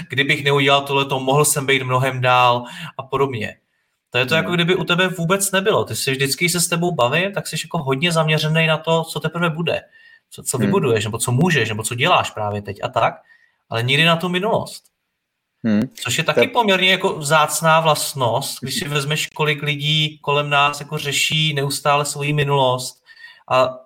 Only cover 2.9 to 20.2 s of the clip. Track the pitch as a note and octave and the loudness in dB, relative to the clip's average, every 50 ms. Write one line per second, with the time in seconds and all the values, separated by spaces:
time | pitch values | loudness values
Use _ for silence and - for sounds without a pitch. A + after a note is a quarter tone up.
2.9 | - - - - C#3 C3+ C#3 C3+ B2 G#2+ G#2 F#2 - _ _ _ _ _ _ _ | -12 -12 -10 -4 -2 0 0 0 -2 -4 -6 -8 -10 _ _ _ _ _ _ _
3.9 | _ _ _ _ - B2 B2+ B2 D#3+ D#3+ F3+ F#3 F3 E3+ E3+ E3 F#3 F#3 E3 - | _ _ _ _ -2 -2 0 2 2 0 0 0 0 0 2 2 2 0 0 0
4.9 | F3 E3+ F#3 F#3 F3+ - E3+ D#3+ F#3+ G3 G3 - - F#3+ F#3+ A3 F#3 A#2+ G#2+ - | 0 0 0 0 -2 -2 -2 0 0 0 0 0 -2 0 0 2 2 0 0 -2
5.9 | A#2 - - C#3 C3 C3 C#3 C3+ C3+ - F3 E3+ E3+ F3 E3 - F3 E3 F3 F3 | -4 -6 -4 -2 -2 -2 -2 -2 -2 -2 -2 -2 0 0 -2 -2 0 0 -2 0
6.9 | E3 - A#2+ B2 C#3 E3 F#3 G3+ G3+ E3 - - - D3+ - D#3+ - E3+ C#3 C3+ | 0 2 0 2 2 0 -2 -2 -4 -6 -8 -8 -8 -8 -8 -6 -6 -6 -2 -2
7.9 | C3+ C3+ E3+ F3 E3 E3 D#3 D#3 D#3 D3+ D3+ D#3 D#3 E3 D#3+ D#3+ D#3 D3+ D#3 E3 | -2 0 0 0 0 2 2 2 0 0 0 0 0 2 2 2 0 -2 0 0
8.9 | E3 E3 D#3+ - - D#3 - D#3 - E3+ F3 E3+ D3+ E3 E3+ C#3+ - - - - | 0 0 0 -2 -6 -6 -6 -6 -4 -2 -2 -2 -2 -2 -4 -4 -4 -4 -6 -10
9.9 | _ - - - - _ _ _ - - - - - B2 G#2+ G2+ - G3 D#3 B2+ | _ -20 -20 -20 -20 _ _ _ -20 -14 -8 -6 -4 -2 0 2 2 2 2 2
10.9 | A2+ G#2+ G2+ G#2+ G#2+ A2+ - B2 B2 C3 E3+ F#3 D#3+ C3 A2 A2 G#2+ G#2+ A2 - | 0 0 0 -2 -6 -4 -2 0 2 2 2 2 2 2 0 -2 -4 -6 -6 -6
11.9 | - A#2+ C#3 F3 F3 C3 G#2 - - A2 G#2+ G#2 G#2 G#2 G2+ G2+ G2 - - A#2 | -4 -2 0 2 2 2 0 -2 -4 -6 -4 -4 -4 -4 -6 -8 -10 -8 -6 -4
12.9 | - A#2 A2+ A2+ - - - _ _ _ _ _ _ _ _ - A2+ A2+ A#2+ B2+ | -2 0 0 0 -2 -4 -16 _ _ _ _ _ _ _ _ -8 -6 -4 -2 0
13.9 | C#3 D3 E3 E3+ E3+ E3+ F3+ F3+ F3 F#3 F#3+ A3 G#3 B2+ - - - - - _ | 2 2 4 4 2 2 0 -2 -2 -2 -2 0 -2 -2 -2 -4 -12 -18 -20 _
14.9 | _ _ _ _ _ _ _ _ _ _ _ _ _ _ - A2+ G#2 G#2 B2 C3+ | _ _ _ _ _ _ _ _ _ _ _ _ _ _ -2 0 0 0 0 -2
15.9 | - - - B2+ A#2+ - D#3+ - D3+ - - - - D4 - - - - F#3 F#3 | -6 -10 -8 -6 -4 -2 2 2 4 4 4 4 4 2 2 4 4 4 4 4
16.9 | F#3+ F3+ F#3+ F#3+ - D#3+ D3+ C#3 D#3+ D#3 D3+ D3+ - - E3 D#3+ D#3 D#3+ D#3+ D#3+ | 2 2 2 0 -2 -2 -2 2 4 4 4 2 0 0 2 4 4 4 4 4
17.9 | D3 - - - - C#3 B2+ A2+ A2+ B2+ C3+ - - - - C#3 - - - C#3+ | 2 2 0 -6 -4 -2 0 0 0 0 -2 -4 -10 -8 -8 -6 -6 -6 -4 -4
18.9 | D3 D3 C3+ C#3+ D3+ - - - - - D3+ D3+ D3 D3 D3 D3 D3 C#3+ C#3+ D3+ | -4 -4 -2 -2 -2 -4 -4 -6 -4 -2 -2 -2 -2 -2 -2 -4 -4 -2 -2 0
19.9 | D3+ D#3 D3+ D3+ D#3 - | 0 0 0 -2 -4 -6